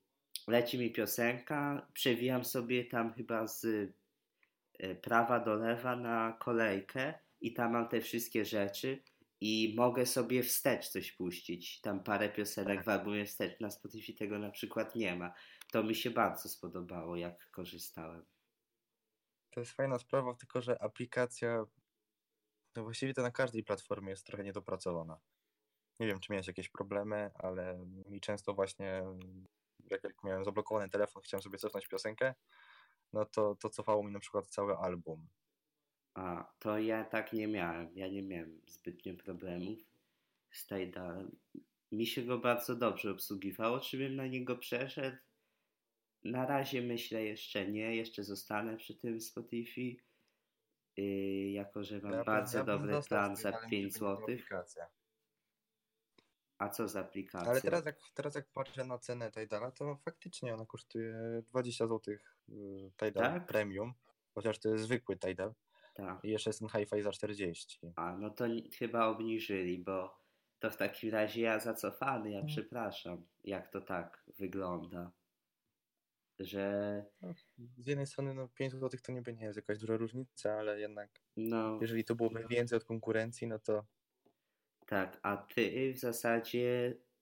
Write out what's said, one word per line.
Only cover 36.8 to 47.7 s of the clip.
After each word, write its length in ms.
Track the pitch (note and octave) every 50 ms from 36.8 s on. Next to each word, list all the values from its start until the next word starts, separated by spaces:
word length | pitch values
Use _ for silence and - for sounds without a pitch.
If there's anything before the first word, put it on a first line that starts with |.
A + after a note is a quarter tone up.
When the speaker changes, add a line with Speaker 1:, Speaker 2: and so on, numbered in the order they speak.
| A2 A2 A2 A2 A2
Speaker 1:
tak 280 | - - A2 G#2+ -
nie 140 | A#2 A2 G#2+
miałem. 440 | G#2+ G#2+ G2 F2 F2 E2 E2+ E2+ E2 E2+
Ja 140 | F#2+ F#2+ F#2
nie 140 | G2 G2
miałem 380 | F#2+ F#2+ F#2 E2+ D#2+ E2 D#2+ D#2+ -
zbytnio 480 | - - - - F2 F2 - - G2 F2+
problemów 640 | - - G2 F2+ E2+ G2 F2+ F2 F2+ F2+ F#2+ A2 A2 - _ _ _ _ _ _ _ _ _ _ _ _ _
z 160 | - - -
Tidalem. 720 | - G2+ F#2+ F#2 F2+ F2+ F#2 F2+ F2 F2 F#2+ F#2+ - - - _ _ - - - _ _ _ _ _
Mi 140 | G#2 G#2+ A#2
się 160 | A#2 - C3+
go 160 | A#2+ B2 B2+ A#2
bardzo 380 | A#2+ A#2+ A#2+ A#2+ - - B2
dobrze 340 | A2+ A#2+ A2 - - - G#2
obsługiwało. 720 | F#2 F#2 - - G#2 F#2+ G2 G2 F#2 - A2+ A2+ B2 C3+
Czy 180 | C3 - - C3
bym 180 | C#3 C3+ C3+
na 100 | C3+ C3
niego 300 | C3 C3 B2+ B2 B2+ B2
przeszedł? 600 | B2 - - B2 A#2+ C3+ C#3 - D3+ C3+ C3 B2+ - - _ _ _ _ _ _ _ _ _ _ _ _ _ _ _ _ _ _ _ -
Na 220 | G#2+ B2 B2+ B2+
razie 360 | C3 C#3+ C3+ B2+ - C3+ B2
myślę 420 | B2 A#2+ A#2+ A#2 - - A2+ A2 A2
jeszcze 440 | G#2+ G#2+ - - - - G#2 F#2+
nie. 280 | G2+